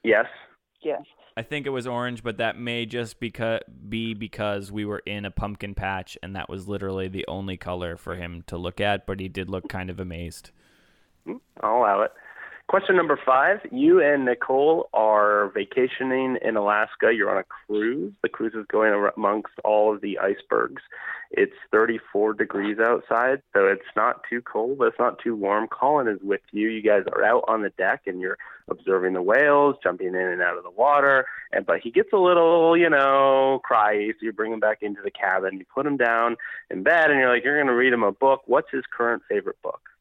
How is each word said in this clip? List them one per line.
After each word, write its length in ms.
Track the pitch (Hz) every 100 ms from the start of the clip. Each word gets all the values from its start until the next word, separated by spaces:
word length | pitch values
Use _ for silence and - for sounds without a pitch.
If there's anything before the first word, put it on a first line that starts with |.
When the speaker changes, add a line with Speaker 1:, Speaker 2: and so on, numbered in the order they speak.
Speaker 1:
Yes. 220 | 117 104 117 - - _ _ _
Speaker 2:
Yes. 220 | 156 139 - _ _ -
Speaker 3:
I 40 |
think 220 | 120 147 139
it 40 |
was 160 | 131 120
orange, 360 | 120 123 120
but 140 | 117 104
that 200 | 113 -
may 280 | 120 120 117
just 340 | 120 113 -
beca-, 420 | 117 - 113 113 - 64 104
be 240 | 110 113
because 580 | 107 107 - 104 101 98
we 140 | 104 104
were 160 | 104 -
in 200 | 104 101
a 60 |
pumpkin 420 | - 104 101 101 98
patch, 420 | 95 95 90 -
and 120 | 92 95
that 140 | -
was 180 | 95 92
literally 400 | 101 98 95 95
the 160 | 95 -
only 300 | 95 98 92
color 380 | - 90 87 85
for 180 | - 90
him 280 | 87 85 -
to 100 | 87
look 220 | 87 -
at, 240 | 104 101 -
but 140 | 98
he 80 | 95
did 220 | 95 92
look 180 | 95 -
kind 200 | 95 92
of 100 | 90
amazed. 520 | 92 85 85 - - _ _ _ _ _ _ _ -
Speaker 1:
Hmm, 120 | 240 _ -
I'll 160 | 104 120
allow 240 | 110 98
it. 100 | 110 - - - - - -
Question 260 | 196 196 185
number 240 | 165 139
five. 360 | - 131 156 214 -
You 300 | 127 151 180
and 220 | 147 143 127
Nicole 640 | 120 - 131 147 160 -
are 560 | - 110 107 104 104 101
vacationing 840 | 104 101 - 127 - 131 131 131 123
in 140 | - 110
Alaska. 560 | 101 104 110 - 113
You're 160 | 113 98
on 80 | 98
a 60 |
cruise. 680 | - - - 104 110 139 190 202
The 60 | -
cruise 240 | - 113 110
is 100 | 104
going 220 | 104 110
ar-, 200 | 104 101 -
amongst 340 | 104 104 - -
all 300 | 107 107 107
of 80 | 104
the 160 | 104 95
icebergs. 640 | 98 101 - 55 60 - - - - - -
It's 240 | - 98 - -
thirty-four 640 | 107 113 113 - 101 107 107
degrees 420 | 117 101 104 104
outside, 640 | 113 120 - 113 123 139 _
so 120 | 101 98
it's 140 | 95 - -
not 240 | 113 - -
too 120 | 123
cold, 360 | - 107 117 139
but 80 | 117
it's 120 | -
not 200 | 123 -
too 160 | 120 113
warm. 320 | 98 104 113
Colin 400 | - 135 151 120
is 120 | 98
with 180 | 98 98 _
you. 180 | 104 110
You 120 | 110
guys 220 | 107 104 95
are 120 | - 107
out 180 | 120 -
on 160 | 110
the 60 | 101
deck, 320 | - 95 117 -
and 140 | 90
you're 160 | 92 - - - -
observing 440 | - 95 95 92
the 80 | 92
whales, 540 | 90 120 147 143 143 135
jumping 240 | 92 90 92
in 80 | 92
and 260 | 92 90
out 160 | 87 87
of 60 |
the 60 | 90
water. 540 | 92 135 143 139 135 127 - -
And, 140 | - 92
but 140 | 85
he 80 | 175
gets 220 | 254 427
a 40 | 208
little, 600 | 180 170 165 170 165 170
you 120 | 170
know, 720 | 143 139 139 135 135 135 135 -
cry, 420 | 117 104 104 104
so 60 | 110 113
you 60 |
bring 220 | 104 110
him 60 | 113
back 200 | 107 107
into 180 | 104 101
the 80 | 101
cabin. 460 | - 98 95 95 95
You 80 | 90
put 120 | - 147
him 120 | 139
down 400 | 120 117 117 117 - - -
in 100 | 92
bed, 260 | 107 165 156
and 80 | 143
you're 100 | 127
like, 100 | 120
"You're 160 | 127 147
gonna 160 | 139 120
read 160 | 131
him 100 | 120
a 80 | 104
book. 300 | 95 135 131 -
What's 260 | 131 160
his 120 | 135 - -
current 260 | 117 117 _
favorite 340 | 107 95 -
book?" 180 | - - - _